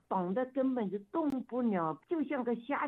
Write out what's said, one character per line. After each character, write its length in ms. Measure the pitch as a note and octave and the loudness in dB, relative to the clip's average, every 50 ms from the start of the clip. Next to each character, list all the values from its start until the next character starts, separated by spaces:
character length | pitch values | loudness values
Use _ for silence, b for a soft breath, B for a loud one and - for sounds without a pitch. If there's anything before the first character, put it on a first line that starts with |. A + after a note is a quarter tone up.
| _ - | _ -2
绑 260 | G3 F#3+ F3+ F3 G3 | -2 0 0 0 0
得 100 | B3 B3+ B3+ | -2 -2 -2
根 260 | B3+ C#4 C4 C4 C4 | -2 0 0 0 2
本 160 | B3 A3 F#3 | 0 -2 -2
就 80 | F3+ G#3 G3+ _ | -2 -6 -6 _
动 180 | - E4 D#4+ D4 C4+ B3+ A3+ | -2 0 0 2 0 -2 -4
不 180 | - A3+ B3+ | -4 -2 0
了， 340 | B3 A#3 G3+ F3+ E3 D#3 D#3 - - - | 2 2 2 2 2 0 -2 -4 -4 -4
就 140 | F4+ D#4+ C#4+ | -2 -2 0
像 200 | - D4+ C4 A#3+ | 0 -2 -2 0
个 120 | A#3 A#3 | 0 -2
虾 320 | A#3 - - C#4+ - D4+ | -2 -2 -4 -2 -2 -2